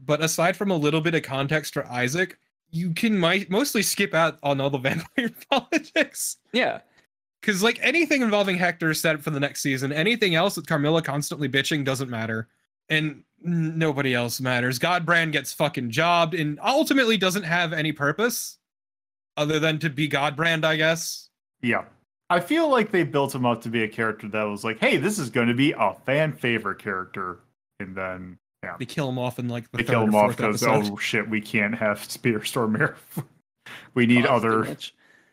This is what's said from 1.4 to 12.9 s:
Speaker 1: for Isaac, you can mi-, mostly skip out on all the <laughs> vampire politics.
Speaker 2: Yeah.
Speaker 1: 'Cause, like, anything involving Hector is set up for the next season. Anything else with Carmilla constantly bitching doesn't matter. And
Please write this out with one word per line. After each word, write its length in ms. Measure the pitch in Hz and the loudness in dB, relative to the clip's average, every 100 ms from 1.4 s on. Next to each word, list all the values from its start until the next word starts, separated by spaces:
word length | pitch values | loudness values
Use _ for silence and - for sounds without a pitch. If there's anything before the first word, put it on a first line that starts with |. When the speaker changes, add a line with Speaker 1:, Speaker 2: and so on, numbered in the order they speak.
| 139 156 139 | 0 -2 -2
Speaker 1:
for 140 | - - | -6 -6
Isaac, 480 | 123 123 156 185 - _ _ _ | -2 -2 0 -2 -6 _ _ _
you 220 | 165 180 | -6 -4
can 260 | 165 233 208 | 0 2 2
mi-, 280 | 165 175 101 | 2 2 0
mostly 320 | 185 285 226 | 0 0 0
skip 300 | 190 - 196 | 0 0 0
out 260 | 160 165 156 | 2 2 0
on 180 | 143 139 | -2 0
all 80 | 139 | 0
the 80 | 135 | 0
<laughs> 80 | 127 | -2
vampire 440 | 165 - - 233 - - | -2 -4 -4 -4 -6 -2
politics. 880 | 277 - 320 - 330 294 - - - _ | -2 0 -4 -2 0 -2 -2 -8 -8 _
Speaker 2:
Yeah. 280 | 233 240 - - _ _ _ _ _ | 0 0 -2 -10 _ _ _ _ _
Speaker 1:
'Cause, 200 | - 196 | -2 2
like, 160 | 214 240 | 0 2
anything 420 | 233 311 311 294 | 0 2 2 2
involving 340 | 240 208 196 180 | 2 2 2 0
Hector 340 | 180 170 165 | -2 0 -2
is 100 | 156 | 0
set 140 | 170 | 0
up 80 | 151 | 0
for 80 | 151 | -2
the 80 | 147 | -2
next 220 | 139 - | -2 -2
season. 320 | 143 135 135 | -4 -2 -2
Anything 420 | 147 165 233 208 | 0 0 2 2
else 220 | 160 190 190 | 2 2 -2
with 100 | 151 | -2
Carmilla 340 | 160 147 165 | 0 2 2
constantly 480 | 160 139 147 139 143 | 0 -4 -6 -4 0
bitching 360 | 135 135 160 | 0 0 0
doesn't 260 | 135 127 135 | -2 -2 -4
matter. 380 | 117 113 110 110 _ _ _ | -4 -4 -4 -6 _ _ _
And 340 | - | -2